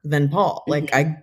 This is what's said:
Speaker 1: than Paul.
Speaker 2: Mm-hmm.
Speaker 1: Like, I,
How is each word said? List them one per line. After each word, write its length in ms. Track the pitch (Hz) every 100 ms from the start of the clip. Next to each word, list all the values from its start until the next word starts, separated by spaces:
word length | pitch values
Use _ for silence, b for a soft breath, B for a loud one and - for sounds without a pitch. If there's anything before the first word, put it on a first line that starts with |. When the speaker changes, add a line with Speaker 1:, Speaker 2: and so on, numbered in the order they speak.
Speaker 1:
than 260 | 147 147 143
Paul. 320 | 180 185 -
Speaker 2:
Mm-hmm. 80 | -
Speaker 1:
Like, 240 | 147 151
I, 220 | 131 156 151